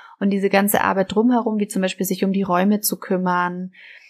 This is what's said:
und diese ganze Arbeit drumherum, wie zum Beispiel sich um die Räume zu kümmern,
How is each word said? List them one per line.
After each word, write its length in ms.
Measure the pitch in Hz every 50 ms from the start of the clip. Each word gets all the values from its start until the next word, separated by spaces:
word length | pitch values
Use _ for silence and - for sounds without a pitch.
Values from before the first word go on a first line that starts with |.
| - - - -
und 120 | 196 202
diese 180 | 196 196 190 196
ganze 320 | - 196 202 202 - -
Arbeit 340 | - 196 190 190 190 - 190
drumherum, 440 | 208 226 247 254 233 226 226 214 214
wie 100 | 208 208
zum 140 | - 196
Beispiel 240 | 185 185 - - 190
sich 180 | 185 196 185 196
um 80 | 190
die 100 | 190 196
Räume 380 | 196 180 175 175 185 202 214 208
zu 180 | 208 - 208 -
kümmern, 720 | - - 190 180 185 185 180 175 175 175 180 180 185 185 _ - - - - - -